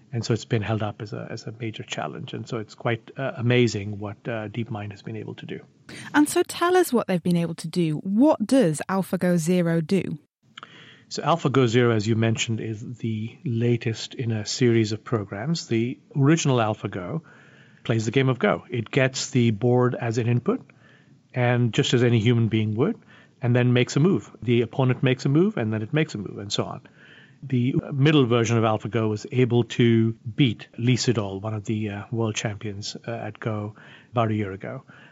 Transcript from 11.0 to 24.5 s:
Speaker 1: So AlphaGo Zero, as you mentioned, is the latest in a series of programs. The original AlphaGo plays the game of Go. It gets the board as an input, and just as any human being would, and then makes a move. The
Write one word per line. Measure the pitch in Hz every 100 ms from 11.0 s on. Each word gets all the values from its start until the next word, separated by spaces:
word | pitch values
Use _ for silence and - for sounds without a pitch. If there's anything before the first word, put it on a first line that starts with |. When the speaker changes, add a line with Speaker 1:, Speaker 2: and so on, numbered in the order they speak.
| -
Speaker 1:
So | -
AlphaGo | 147 165 151 127 123
Zero, | 120 120 113
as | 104
you | 113
mentioned, | 113 113 - 110
is | 110 107 127 120
the | 117 110 110 - 143
latest | 113 120 120 117 113 -
in | - 117
a | 110 104
series | - 123 117 107
of | 107
programs. | - 117 101 101 123 170 -
The | 113 120 - -
original | 151 135 160 147 127
AlphaGo | 107 107 110 98 90 143 - - - - - - -
plays | 113
the | 110
game | 123 131
of | 120
Go. | 208 - -
It | 123 107
gets | - 131 131 -
the | 131 117
board | 107 123 123 123 123
as | 120 113
an | 113
input, | 123 - 240 - _ _ _ _ _ _
and | 127 123 123 120
just | - -
as | 123
any | 120 117
human | 110 120 113
being | 110 107 107
would, | 170 - - - - _
and | 120 123
then | 123
makes | 123 127 139
a |
move. | 170 135 - -
The | 107